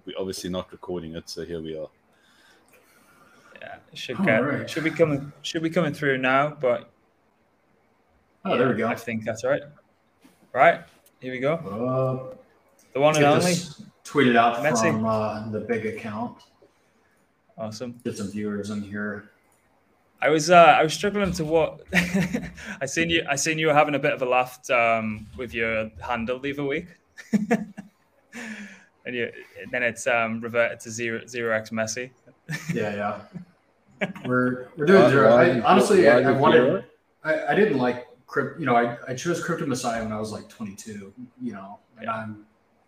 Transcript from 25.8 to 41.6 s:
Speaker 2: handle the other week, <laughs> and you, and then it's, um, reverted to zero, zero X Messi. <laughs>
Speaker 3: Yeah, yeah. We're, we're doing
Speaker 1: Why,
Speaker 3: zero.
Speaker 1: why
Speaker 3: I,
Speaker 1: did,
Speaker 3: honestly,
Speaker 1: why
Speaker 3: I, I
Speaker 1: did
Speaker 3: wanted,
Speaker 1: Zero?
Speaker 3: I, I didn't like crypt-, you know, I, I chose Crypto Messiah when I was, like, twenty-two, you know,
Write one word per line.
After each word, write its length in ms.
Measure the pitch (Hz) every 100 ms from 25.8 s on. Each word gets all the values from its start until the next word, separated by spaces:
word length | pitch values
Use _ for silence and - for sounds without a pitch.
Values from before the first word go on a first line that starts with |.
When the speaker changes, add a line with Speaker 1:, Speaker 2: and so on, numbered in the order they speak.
| 110 -
Speaker 2:
handle 380 | - 120 113 127
the 140 | 143
other 120 | 139
week, 240 | 139 151 180 - _
<laughs> 200 | - -
and 320 | 208 - 240 - - - _ _ _ _ 240 226 208 202 196 _ _ -
you, 240 | 123 117 - - -
and 80 | 95
then 120 | 127
it's, 240 | 120 113 -
um, 340 | 117 113 113
reverted 400 | 117 117 117 -
to 100 | 117
zero, 360 | 110 117 113 -
zero 280 | 120 117
X 160 | 110 110
Messi. 400 | 113 113 127 127 - _ _ -
<laughs> 260 | 156 -
Speaker 3:
Yeah, 460 | 123 107 101 104 104 - 180 - _ _ _ _ _
yeah. 80 | 196 - -
We're, 420 | 127 127 127 - -
we're 100 | 151
doing 160 | 190
Speaker 1:
Why, 80 | 156
Speaker 3:
zero. 200 | 131 110
Speaker 1:
why 120 | 120
Speaker 3:
I, 20 |
Speaker 1:
did, 180 | 175 123
Speaker 3:
honestly, 420 | 143 196 185 190
Speaker 1:
why 60 | 151
Speaker 3:
I, 60 | 120
I 160 | 131
Speaker 1:
did 80 | 127
Speaker 3:
wanted, 160 | 156 120
Speaker 1:
Zero? 280 | 127 190 - _ _ _
Speaker 3:
I, 240 | 156 156 143
I 60 |
didn't 240 | 156 202 135
like 280 | 123 120 - - -
crypt-, 320 | - 123 -
you 80 | 135
know, 100 | 120
I, 200 | 120 - -
I 80 |
chose 300 | 131 170 170
Crypto 220 | 170 160 156
Messiah 360 | 120 123 113
when 100 | 107
I 60 | 107
was, 140 | 107
like, 160 | 104 -
twenty-two, 640 | - 107 98 110 104 98 - - _
you 100 | 123
know, 260 | -